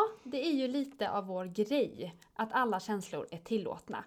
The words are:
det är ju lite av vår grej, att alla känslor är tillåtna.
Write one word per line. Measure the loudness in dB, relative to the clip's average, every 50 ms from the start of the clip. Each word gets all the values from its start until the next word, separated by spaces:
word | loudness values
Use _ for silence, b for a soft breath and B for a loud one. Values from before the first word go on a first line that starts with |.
| 8 6 2 -4 -8
det | -6 -4 0 2
är | 2 2
ju | 2 2 2
lite | 2 0 0 -2 -2 -2 -2 0
av | 0 0 -2
vår | -2 -4 -4 -4
grej, | -2 0 0 0 2 4 2 2 2 0 -6 -8 -8 -10 b b b b
att | -4 -4 0 2
alla | 4 4 4 2 0
känslor | 0 0 -2 -2 -2 -4 -4 -6 -6 -6
är | -8 -12
tillåtna. | -4 -2 0 0 0 -2 -4 -6 -8 -8 -8 -8 -8